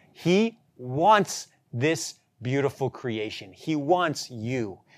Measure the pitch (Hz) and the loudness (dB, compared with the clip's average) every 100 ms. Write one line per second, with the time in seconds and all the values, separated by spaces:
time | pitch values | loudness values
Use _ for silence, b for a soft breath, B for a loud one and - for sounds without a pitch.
0 | b - 165 190 226 - _ - 127 135 | b -4 2 4 2 -2 _ -14 -6 2
1 | 190 208 185 - - _ - 120 147 165 | 6 6 4 -6 -12 _ -10 0 0 0
2 | - - _ - 117 139 135 - - - | -4 -14 _ -10 -4 0 0 -2 -6 -4
3 | 123 110 107 - 98 - - 151 143 180 | -6 -6 -6 -10 -16 -12 -4 -2 2 2
4 | 170 131 - 120 113 131 107 - _ | 0 -4 -10 -8 -4 -4 -4 -8 _